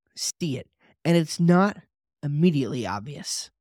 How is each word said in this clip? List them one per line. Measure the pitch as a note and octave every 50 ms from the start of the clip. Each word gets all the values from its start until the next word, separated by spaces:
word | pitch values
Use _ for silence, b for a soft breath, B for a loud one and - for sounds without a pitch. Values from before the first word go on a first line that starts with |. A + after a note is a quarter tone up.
| _ _ _
see | - - - - - F3+ D#3+ B2+ A2
it, | - _ _ b b b b b -
and | D#3 E3+
it's | E3+ D#3+ - - -
not | E3+ E3+ F3 F3+ G3 G#3 - - - _ _ _ _ _ _ _ -
immediately | C#3+ C#3+ D3 E3+ F3+ D3+ C#3 B2 G#2 A#2+ B2+ G#2+ F2+
obvious. | G2 G2+ G#2 D3 C#3 - - - - - - - _ _